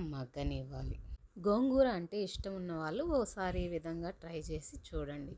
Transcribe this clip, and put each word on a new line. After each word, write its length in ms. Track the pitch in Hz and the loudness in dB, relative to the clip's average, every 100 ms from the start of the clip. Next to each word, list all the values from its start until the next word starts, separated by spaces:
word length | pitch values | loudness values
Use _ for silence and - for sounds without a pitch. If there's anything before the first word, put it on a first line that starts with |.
| 165 | 0
మగ్గనివ్వాలి. 840 | 143 127 - 143 135 131 135 135 - - - - - | -2 -4 -2 0 0 -4 -4 -4 -4 -6 -12 -12 -2
గోంగూర 420 | 185 208 262 262 262 190 | 4 6 6 6 6 4
అంటే 220 | 175 208 190 | 0 -2 -2
ఇష్టం 260 | - 202 196 | -2 -4 -4
ఉన్న 140 | 180 160 | -2 -2
వాళ్ళు 200 | 156 190 339 294 | -2 0 2 2
ఓసారి 420 | 208 - 185 180 | 2 0 0 2
ఈ 20 | 175 | 0
విధంగా 380 | 165 165 165 170 196 | 0 -2 -4 -4 -6
ట్రై 180 | 165 165 156 | -6 -6 -4
చేసి 260 | 156 147 143 - | -4 -6 -12 -6
చూడండి, 460 | 156 143 147 139 | -4 -4 -4 -8